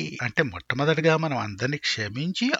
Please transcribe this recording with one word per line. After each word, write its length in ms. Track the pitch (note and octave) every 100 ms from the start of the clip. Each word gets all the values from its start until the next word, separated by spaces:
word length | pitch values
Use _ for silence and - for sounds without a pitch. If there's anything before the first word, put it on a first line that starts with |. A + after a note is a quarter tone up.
| D#3 -
అంటే 200 | A#2 -
మొట్టమొదటిగా 720 | C#3+ F#2 - B2+ D3 D#3+ D#3+ D#3
మనం 220 | D#3+ B2+
అందరినీ 400 | G#2 G2 D#3 D3
క్షమించి 680 | - - G#2 A2+ E3 F#3 B3 -